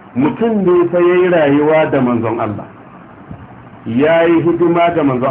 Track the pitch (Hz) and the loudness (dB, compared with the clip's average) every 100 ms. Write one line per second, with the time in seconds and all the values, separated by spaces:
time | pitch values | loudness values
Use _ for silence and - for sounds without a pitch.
0 | - 120 143 - 233 220 180 175 170 175 | -12 -4 -2 -2 -2 0 2 2 2 0
1 | 175 180 180 175 147 143 147 156 151 139 | 2 2 2 2 2 2 2 2 0 0
2 | 123 120 110 113 113 98 - - - - | 0 -2 -4 -4 -6 -8 -14 -20 -20 -20
3 | - - - - - - - - 113 117 | -20 -20 -20 -20 -20 -20 -20 -18 -6 -2
4 | 147 165 170 165 151 165 170 170 170 165 | 2 2 2 2 0 0 0 2 0 0
5 | 143 127 135 | -2 -2 -2